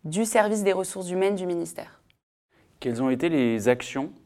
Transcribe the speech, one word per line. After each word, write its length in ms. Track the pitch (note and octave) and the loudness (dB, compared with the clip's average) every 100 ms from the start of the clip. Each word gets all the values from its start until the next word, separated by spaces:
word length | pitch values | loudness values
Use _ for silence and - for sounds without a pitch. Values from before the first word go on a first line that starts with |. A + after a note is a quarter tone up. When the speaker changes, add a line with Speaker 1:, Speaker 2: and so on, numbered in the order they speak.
| D#3 | -8
Speaker 1:
du 200 | E3+ A3+ | -4 2
service 400 | A3+ G#3 G#3+ G3 | 2 2 2 2
des 80 | |
ressources 380 | F#3 F#3 F#3+ F3+ | 2 -2 -6 -6
humaines 260 | F#3 G3 G3+ | 0 0 0
du 100 | F#3 | -2
ministère. 560 | E3+ E3 - - - _ _ _ _ _ _ _ _ | -4 -6 -10 -16 -20 _ _ _ _ _ _ _ _
Speaker 2:
Quelles 220 | B2+ A#2 | -6 -2
ont 80 | C3 | 0
été 180 | B2+ E3+ | 0 2
les 400 | D#3 A#2+ A2+ G#2 | 2 2 2 2
actions, 420 | B2 - C3+ D3+ - | 2 0 -6 -8 -10